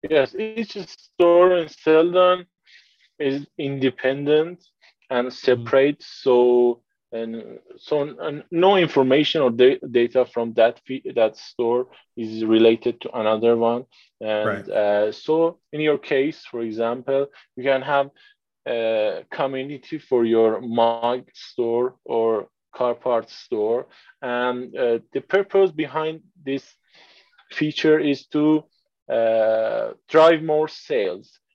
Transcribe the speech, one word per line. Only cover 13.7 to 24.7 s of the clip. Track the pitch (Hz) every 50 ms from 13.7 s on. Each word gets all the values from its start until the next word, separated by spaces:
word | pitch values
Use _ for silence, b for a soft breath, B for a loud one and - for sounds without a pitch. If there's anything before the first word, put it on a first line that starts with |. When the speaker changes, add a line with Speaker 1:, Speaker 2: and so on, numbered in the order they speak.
| 117 123 127 _ b b b b _ _
Speaker 1:
And, | 110 110 107 107 110
Speaker 2:
Right. | 110 101 98 - -
Speaker 1:
uh, | - 107 104 101 104 104 107 107
so | 107 - - - 156 165 165 170 170 _ _ _
in | - 151
your | 156 151 147 143
case, | - - 147 135 139 156 156 - - -
for | - 117
example, | 117 113 107 110 113 117 120 131 123 135 135 139 143 143 b b b b _
you | - 127
can | 139 135 131
have | 131 147 143 139 139 139 b b b b b b _ _ _ _ _
a | 135 120 117 113 113 113 110 107 107 87 85 - _
community | - - 143 135 135 131 131 143 147 139 _ - 160 147
for | _ _ 131 120 117
your | 113 113 113 113 110 110 -
mug | 127 117 113 117 113 117 117 117 117 120 123 127 127 _ _
store | - - - _ - 120 117 117 120 123 127 - _ _
or | - - 113 113 113 113 104 - _ _ _ _ _ -
car | - 127 123 117
parts | - _ 127 120 113 113 - -
store. | - - _ 120 107 104 110 117 123 - b b b b b b b
And, | - 123 123 123 123 127 123 123 127 123